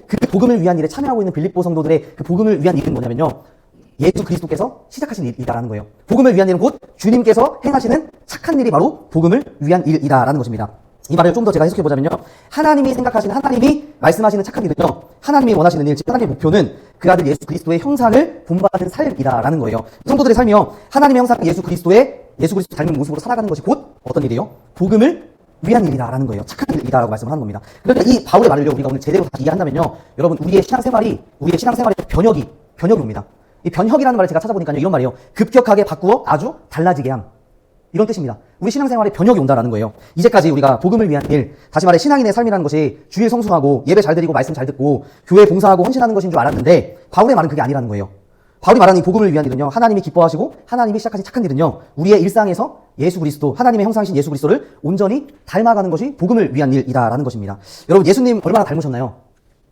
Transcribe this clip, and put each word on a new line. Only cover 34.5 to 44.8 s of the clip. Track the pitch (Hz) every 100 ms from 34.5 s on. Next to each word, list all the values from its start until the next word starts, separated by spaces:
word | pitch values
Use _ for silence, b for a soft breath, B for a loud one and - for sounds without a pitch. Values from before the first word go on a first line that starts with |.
| 196 156 147
이런 | 170
말이에요. | 165 127 - B
급격하게 | - 214 262 240 202
바꾸어 | 202 156 180 247 -
아주 | 156 214 - _
달라지게 | 151 175 170 131
함. | 127 - _ _ _ _ _ _
이런 | 131 214
뜻입니다. | 208 135 107 b b
우리 | 190
신앙생활에 | 277 277 240 208
변혁이 | 202 196 220
온다라는 | 135 135 120
거예요. | 107 110 - b
이제까지 | b 175 202 165
우리가 | 139 139 135
복음을 | 185 220 208
위한 | 147 131
일, | 151 123 B B
다시 | 156 180
말해 | 170
신앙인의 | 285 285 226
삶이라는 | 202 233 202
것이 | 147 151 147 - -
주일 | - 226
성수하고 | 233 208 175 139 139 131
예배 | 196
잘 | 202
드리고 | 170 165
말씀 | 147 -
잘 | 151 127
듣고 | 139